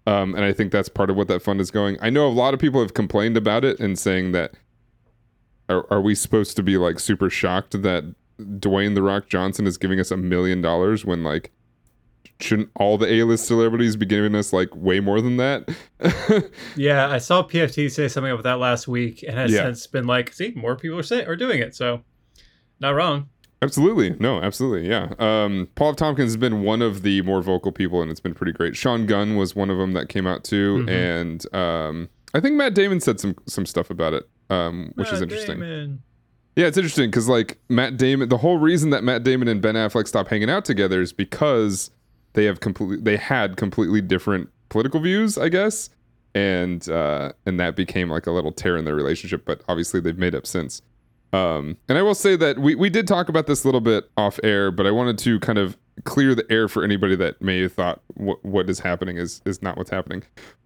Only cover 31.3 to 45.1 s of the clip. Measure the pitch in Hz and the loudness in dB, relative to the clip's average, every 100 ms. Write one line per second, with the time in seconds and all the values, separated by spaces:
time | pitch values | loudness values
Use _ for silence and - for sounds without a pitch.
31.3 | 82 - 95 90 82 78 80 85 _ - | -8 -8 -4 -2 -2 -4 -6 -10 _ -6
32.3 | 143 262 294 277 202 202 185 - 107 101 | 0 2 2 2 2 2 2 0 0 -2
33.3 | 90 - - 92 - 85 87 80 78 - | -6 -8 -6 -4 -4 -4 -2 -2 -2 -6
34.3 | _ - 95 85 85 82 - 95 95 87 | _ -4 -2 -2 -4 -8 -6 -4 -4 -4
35.3 | 208 214 - 170 156 147 139 - _ _ | -6 -8 -8 -8 -10 -10 -12 -16 _ _
36.3 | _ _ - 170 147 170 151 123 101 113 | _ _ 0 2 2 0 2 0 2 2
37.3 | 123 110 - - 120 127 123 131 135 123 | 2 0 -6 -2 0 0 0 2 2 2
38.3 | 123 147 175 156 175 156 139 117 123 120 | 2 2 4 4 4 4 2 2 2 2
39.3 | 131 120 107 110 110 107 117 107 113 95 | 2 2 2 2 2 0 0 0 -2 0
40.3 | 107 107 185 - 98 98 92 90 - 98 | 0 0 0 0 2 2 2 0 -2 -6
41.3 | - 151 127 107 95 - _ _ _ _ | 0 2 2 2 -2 -8 _ _ _ _
42.3 | - 107 92 - 95 98 98 110 104 - | 0 2 2 -4 -4 -4 -2 0 0 0
43.3 | 135 101 92 104 92 95 107 92 92 - | -2 -2 -2 -4 0 0 0 2 0 0
44.3 | 98 - _ _ 107 127 156 165 | -2 -4 _ _ -2 0 0 2